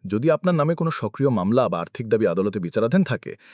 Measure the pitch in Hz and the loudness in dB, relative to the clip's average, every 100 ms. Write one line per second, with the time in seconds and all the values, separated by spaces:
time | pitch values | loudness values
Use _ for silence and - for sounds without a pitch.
0 | 92 104 151 151 180 165 147 170 165 - | -4 -2 0 2 2 2 0 0 -2 -2
1 | 110 - 135 113 92 120 113 87 82 - | -6 -2 0 2 2 2 2 -2 -6 -10
2 | 113 110 104 85 101 101 85 110 117 185 | -2 2 2 2 -2 -2 -4 0 2 2
3 | 185 117 - - - | 2 -2 -6 -16 -20